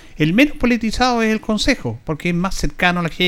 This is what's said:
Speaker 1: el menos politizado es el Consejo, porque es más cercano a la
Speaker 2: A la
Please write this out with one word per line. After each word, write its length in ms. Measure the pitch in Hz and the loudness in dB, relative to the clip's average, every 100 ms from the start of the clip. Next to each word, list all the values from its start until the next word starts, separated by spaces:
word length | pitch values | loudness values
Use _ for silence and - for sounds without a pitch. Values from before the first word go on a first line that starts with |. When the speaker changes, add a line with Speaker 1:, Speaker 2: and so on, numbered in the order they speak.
| - - | -18 -2
Speaker 1:
el 180 | 156 | 2
menos 220 | 202 302 - | 4 2 2
politizado 680 | 240 233 220 - 254 233 | 0 0 -2 0 2 2
es 100 | 220 | 0
el 80 | 214 | 0
Consejo, 580 | - 214 - 240 - 110 | -2 -2 0 0 -2 -8
porque 240 | - 151 175 | -8 -4 -2
es 60 | |
más 220 | 175 185 - | -2 -2 -2
cercano 440 | - - 180 175 | -4 0 0 0
a 40 | |
la 40 | 170 | -4
Speaker 2:
A 20 | |
la 40 | - | 0